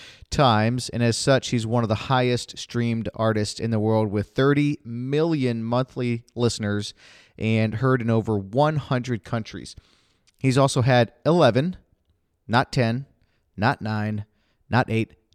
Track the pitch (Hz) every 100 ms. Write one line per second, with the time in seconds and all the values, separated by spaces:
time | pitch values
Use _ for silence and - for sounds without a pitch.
0 | - - - - 135 107 110 123 - 117
1 | 117 113 - 131 - 123 110 120 110 107
2 | - 127 123 123 - - - 120 117 113
3 | 107 - 113 107 104 - 113 110 107 110
4 | 107 104 101 - 135 147 147 147 117 117
5 | 131 147 165 156 127 113 113 120 131 -
6 | 123 117 - 117 120 - 107 104 101 -
7 | - - _ - 110 110 110 110 131 131
8 | 113 113 107 104 95 113 151 151 - 127
9 | 120 113 - 113 - 87 62 - _ _
10 | _ _ _ _ 131 127 135 143 120 123
11 | 117 _ - 175 135 110 170 180 _ _
12 | _ _ _ _ - 117 - 139 113 120
13 | 139 _ _ _ _ - 110 - 107 107
14 | 107 107 104 _ _ _ _ 120 - 113
15 | 107 _ _